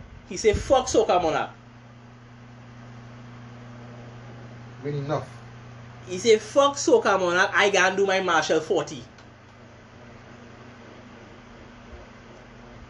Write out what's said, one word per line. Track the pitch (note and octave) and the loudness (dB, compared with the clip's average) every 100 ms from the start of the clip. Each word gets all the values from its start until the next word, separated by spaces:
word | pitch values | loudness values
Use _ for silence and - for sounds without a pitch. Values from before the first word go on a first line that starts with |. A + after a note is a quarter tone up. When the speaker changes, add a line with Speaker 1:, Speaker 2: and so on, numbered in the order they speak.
| - - - | -16 -20 -14
Speaker 1:
He | F#3 | 0
say, | A3 | 0
"Fuck | G3 - C4 B3+ | 2 2 2 4
Soca | C#4 A3 F3+ | 0 2 2
Monarch." | E3 C#3 G#2+ - - - - - - - - - - - - - - - - - - - - - - - - - - - - - - - - - | 2 -2 -4 -10 -20 -20 -20 -20 -20 -20 -20 -20 -20 -20 -20 -20 -20 -20 -20 -20 -20 -18 -18 -18 -18 -18 -18 -18 -18 -18 -18 -18 -18 -18 -20 -10
Speaker 2:
Win | C#3+ D3 | -8 -6
enough. | C#3 C#3+ - - - - - - - - - | -4 -6 -6 -16 -20 -20 -20 -20 -20 -18 -12
Speaker 1:
He | F3+ | -2
say, | A#3 G#3+ | 4 4
"Fuck | - G3 C#4 A3 | 4 4 4 2
Soca | - A#3 A3 F#3+ | 4 4 4 2
Monarch, | F3 F3+ G3+ | 2 2 4
I | F3+ G3+ | 4 4
gonna | F#3+ F#3 F#3+ | 4 4 2
do | G3 | 2
my | F#3+ | 2
Marshall | F3+ E3 D3+ D#3+ | 2 2 2 0
forty." | - E3+ C#3+ C3+ - - - - - - - - - - - - - - - - - - - - - - - - - - - - - - B3 - - - - - - - | 2 -2 -2 -10 -16 -20 -20 -20 -20 -20 -20 -20 -20 -20 -20 -20 -20 -20 -20 -20 -20 -20 -20 -20 -20 -20 -20 -20 -20 -20 -20 -20 -20 -20 -20 -20 -20 -20 -20 -20 -20 -20